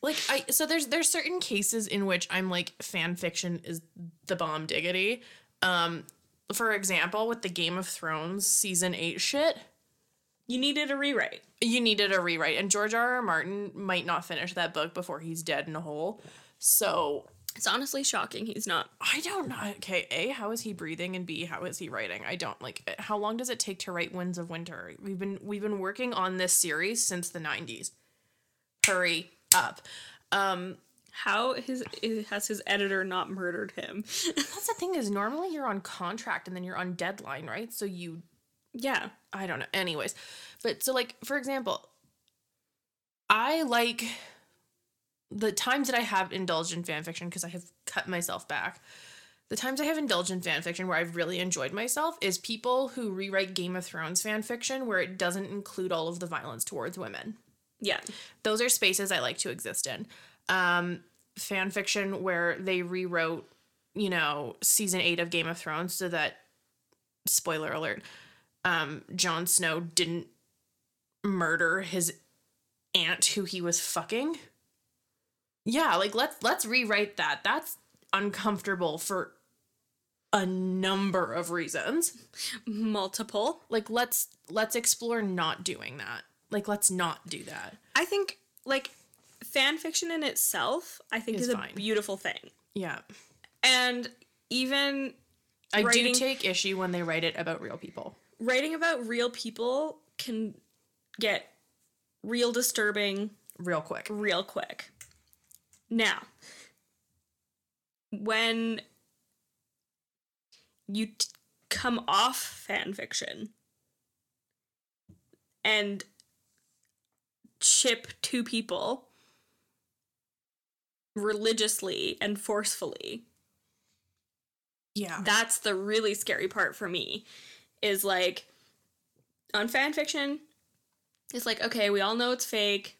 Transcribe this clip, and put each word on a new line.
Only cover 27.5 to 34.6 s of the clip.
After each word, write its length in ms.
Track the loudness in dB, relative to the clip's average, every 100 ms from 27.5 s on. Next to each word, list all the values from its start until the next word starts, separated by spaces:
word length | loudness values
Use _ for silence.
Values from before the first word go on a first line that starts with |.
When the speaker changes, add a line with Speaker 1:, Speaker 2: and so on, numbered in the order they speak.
| -4 -6 -8 -10 -12 _ _ _ _ _ _ _ _ 4
Speaker 1:
Hurry 440 | 4 4 2 -2 _ _ 6
up. 260 | 6 -4 -14 -16 -16 -20 _
Um, 460 | 2 2 0 -4 -10 _ _ _
Speaker 2:
How 420 | -6 0 2 2
his, 300 | -2 -4 -6 -6 -4 -2 -2 -4
has 160 | -4 -4
his 120 | -4 0
editor 380 | 0 2 0
not 260 | 0 -2 -4
murdered 420 | -4 -4 -4 -6
him? 300 | -6 -8 -8
<laughs> 320 | -6 -2 -2 -2
Speaker 1:
That's 300 | -4 -4